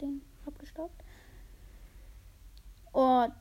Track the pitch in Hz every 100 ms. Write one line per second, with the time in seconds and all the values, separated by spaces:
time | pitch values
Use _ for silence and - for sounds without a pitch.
0 | 277 277 - - 294 - 285 - 339 -
1 | - - - - - - - - - -
2 | - - - - - - - - - 269
3 | 262 254 233 -